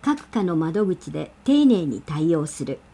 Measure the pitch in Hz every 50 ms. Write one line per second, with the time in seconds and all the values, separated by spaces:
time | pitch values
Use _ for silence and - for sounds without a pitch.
0 | - 285 302 294 - - - 233 196 180 175 160 160 160 165 208 214 190 180 -
1 | - - 147 151 151 - - _ - - 277 294 294 269 233 190 170 147 117 101
2 | - - 151 147 156 165 170 156 147 156 - - 143 135 135 - _ -